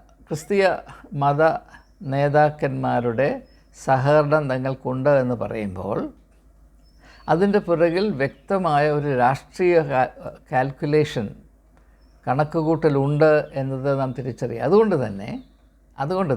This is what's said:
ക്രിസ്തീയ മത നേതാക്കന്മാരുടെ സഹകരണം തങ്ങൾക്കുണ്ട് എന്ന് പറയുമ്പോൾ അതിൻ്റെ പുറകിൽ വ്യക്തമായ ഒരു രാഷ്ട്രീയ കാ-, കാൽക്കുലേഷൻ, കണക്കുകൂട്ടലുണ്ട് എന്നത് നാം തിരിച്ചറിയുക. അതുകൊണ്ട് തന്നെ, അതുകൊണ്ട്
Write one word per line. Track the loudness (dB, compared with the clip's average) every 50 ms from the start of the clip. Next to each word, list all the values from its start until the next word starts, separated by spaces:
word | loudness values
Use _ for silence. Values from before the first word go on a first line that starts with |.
| -14 _ _ _ -12 -10
ക്രിസ്തീയ | -10 -10 -6 -2 0 2 2 2 2 -2 -6 -12 -20 -20 -18 -12 -6 -2
മത | 0 0 2 4 4 2 2 0 -4 -12 -20 -20 -20 _ _ _ -8 -4 -2
നേതാക്കന്മാരുടെ | 0 0 2 4 4 4 4 2 -2 -4 -4 -2 -4 -2 -2 -2 -2 -2 -2 0 0 0 0 -2 -4 -8 -14 _ _ _ _ _ -8 -2
സഹകരണം | 0 0 2 2 2 4 2 4 2 2 0 0 -2
തങ്ങൾക്കുണ്ട് | -4 -4 -4 -4 -6 -6 -6 -6 -6 -2 2 2 4 4
എന്ന് | 2 0 -2 -4 -4
പറയുമ്പോൾ | -6 -6 -6 -6 -6 -8 -8 -6 -4 -4 -4 -6 -6 -10 -16 _ _ _ _ _ _ _ _ _ _ _ _ _ _ _ _ -20 -20 -20 -12 -2 -2
അതിൻ്റെ | 0 2 2 2 2 0 0 0
പുറകിൽ | 2 2 2 2 2 0 0 -2 -2 -2
വ്യക്തമായ | -2 -4 -4 -8 _ -4 -4 -2 0 0 2 2 2 2 0 0
ഒരു | -2 -2 0 2 2
രാഷ്ട്രീയ | 2 2 0 -6 -12 -4 0 2 4 4 4 2 2
കാ-, | 2 0 0 0 -2 -8 -16 -16 -16 -18 _ _
കാൽക്കുലേഷൻ, | -2 -2 -2 -2 -4 -6 -4 0 2 2 0 0 -2 -6 -6 -6 -10 -14 -20 _ _ _ _ _ _ _ _ _ _ _ _ _ _ _ _ -4
കണക്കുകൂട്ടലുണ്ട് | -2 -2 -2 -2 -2 -2 0 0 0 0 2 2 2 2 0 0 2 4 4 4 4 4 0 -2 -6 -8
എന്നത് | -6 -6 -6 -4 -4 -2 -2 -2
നാം | -2 -4 -6 -6
തിരിച്ചറിയുക. | -8 -8 -8 -6 -8 -8 -6 -4 -2 2
അതുകൊണ്ട് | 2 4 4 2 2 0 -2
തന്നെ, | -4 -6 -10 -10 -10 -12 -12 -14 -18 _ _ _ _ _ _ _ _ _ -8 -6
അതുകൊണ്ട് | -4 -2 -2 -2 -2 -2